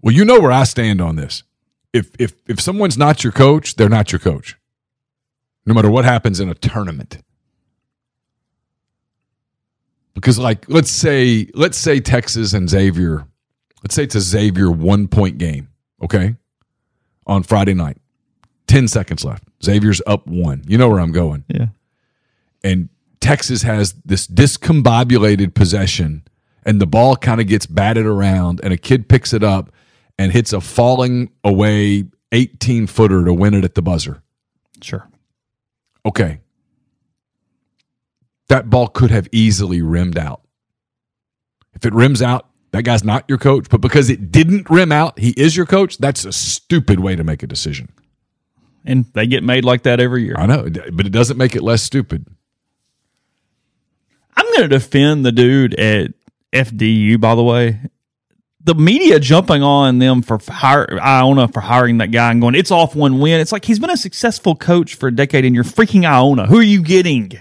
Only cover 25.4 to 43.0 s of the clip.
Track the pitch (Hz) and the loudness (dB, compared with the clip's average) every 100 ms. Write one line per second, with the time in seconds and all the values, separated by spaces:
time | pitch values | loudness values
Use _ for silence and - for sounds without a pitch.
25.4 | 98 - 95 98 92 - 82 76 - _ | 0 2 0 2 -4 -4 -6 -6 -16 _
26.4 | _ _ - 104 92 110 123 127 - 113 | _ _ -2 0 2 2 2 2 0 -2
27.4 | 104 104 - - 101 113 107 101 98 95 | 0 -2 -2 -2 0 0 -2 0 0 0
28.4 | 87 87 - 90 - 127 107 131 - 113 | -2 -4 -4 -6 0 -2 2 0 2 -2
29.4 | 104 95 87 _ _ _ _ - 98 98 | 0 -2 -6 _ _ _ _ -4 0 0
30.4 | 110 101 87 - 120 127 127 123 123 _ | -2 -6 -6 0 0 2 0 -2 -6 _
31.4 | 104 98 107 104 104 101 95 _ _ 117 | -2 2 2 2 0 -2 -4 _ _ -2
32.4 | 127 - - 120 107 - 107 95 87 87 | -2 -4 -4 -2 -4 2 2 4 2 2
33.4 | 101 101 92 - 85 85 71 69 _ _ | 2 2 -2 -4 -4 -4 -6 -14 _ _
34.4 | _ _ _ _ - - - _ _ _ | _ _ _ _ -16 -16 -16 _ _ _
35.4 | _ _ _ _ _ _ 110 - 90 76 | _ _ _ _ _ _ -8 -2 -4 -4
36.4 | _ _ _ _ _ _ _ _ _ _ | _ _ _ _ _ _ _ _ _ _
37.4 | _ _ _ _ _ _ _ _ _ _ | _ _ _ _ _ _ _ _ _ _
38.4 | _ 131 120 127 123 - 123 113 87 113 | _ -2 2 0 0 0 0 0 -2 0
39.4 | 110 101 98 87 82 85 90 82 76 - | 2 0 -2 -4 -2 -2 -2 -6 -10 -14
40.4 | _ _ _ _ _ _ _ _ _ _ | _ _ _ _ _ _ _ _ _ _
41.4 | _ _ _ - 113 107 127 131 123 123 | _ _ _ -8 -4 2 2 2 -2 -4
42.4 | - _ _ 98 120 120 | -6 _ _ -6 -2 -2